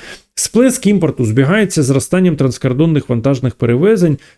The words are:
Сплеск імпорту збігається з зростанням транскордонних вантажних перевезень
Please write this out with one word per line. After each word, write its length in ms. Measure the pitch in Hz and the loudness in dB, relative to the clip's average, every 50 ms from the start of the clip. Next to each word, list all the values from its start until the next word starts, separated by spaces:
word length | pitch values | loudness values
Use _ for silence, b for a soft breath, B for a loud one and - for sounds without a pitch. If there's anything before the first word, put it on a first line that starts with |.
| B B B B B B B | B B B B B B B
Сплеск 520 | - - - - 214 247 269 247 - - | -8 -6 -2 0 2 2 2 0 0 0
імпорту 380 | 190 208 190 165 147 135 - 127 | 0 0 2 0 -2 -2 -2 -2
збігається 580 | 107 110 127 139 135 185 220 214 185 - 160 143 | -2 0 0 0 2 2 0 0 0 0 0 0
з 40 | |
зростанням 500 | 123 135 135 123 - - 185 185 180 160 | 0 0 0 -2 -2 0 2 2 2 2
транскордонних 720 | 139 139 135 120 - - 131 127 127 160 165 160 143 123 - | 0 0 -2 -2 -2 -4 -2 0 0 0 0 0 0 -2 -2
вантажних 460 | 123 117 110 135 139 127 - 131 - | -4 -2 0 -2 -2 -2 -2 -4 -4
перевезень 640 | - - 117 117 127 160 202 226 208 175 165 147 143 b b b | -2 -2 -2 0 2 2 2 2 2 2 0 0 -2 b b b